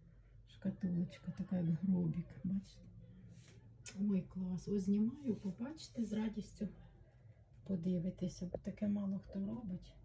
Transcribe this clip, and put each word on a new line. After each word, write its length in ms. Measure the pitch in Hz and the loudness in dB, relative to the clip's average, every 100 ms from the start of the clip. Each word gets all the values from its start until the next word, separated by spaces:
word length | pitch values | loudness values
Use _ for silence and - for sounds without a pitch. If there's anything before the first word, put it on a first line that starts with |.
| - - - - - | -20 -20 -20 -20 -20
Шкатулочка 840 | - 190 - 185 175 180 - - - | -4 -2 0 2 2 2 -2 -6 -4
така, 220 | 175 180 | 0 2
як 200 | 165 160 | 4 4
гробік, 460 | 190 180 170 165 - - | 6 6 4 2 -2 -2
бачите? 380 | 180 196 - - - - - - - - - - - - - 190 | 0 0 -2 -12 -18 -16 -16 -16 -16 -18 -18 -18 -18 -16 -10 0
Ой, 220 | 208 190 | 4 4
клас. 460 | 139 185 185 180 - | 2 -2 -2 -2 0
Ось 160 | 202 | 2
знімаю, 520 | 190 202 220 285 277 196 | 6 6 6 2 0 0
побачите, 680 | 196 175 254 320 - - 214 | 0 -2 -4 -6 -8 -2 0
з 80 | |
радістю 540 | 214 220 208 - - 196 - - - - - - - - - | 2 0 0 -6 -4 -6 -6 -18 -20 -20 -20 -20 -20 -20 -12
подивитеся, 880 | - 190 170 180 180 - 180 - 180 | -2 0 2 2 2 0 -2 -2 -4
бо 60 | - | -4
таке 300 | - - 208 | -4 -2 2
мало 320 | 202 196 196 | 2 2 -2
хто 260 | - 196 202 | -4 -4 -2
робить. 480 | 233 220 180 - - | -4 -4 -6 -8 -18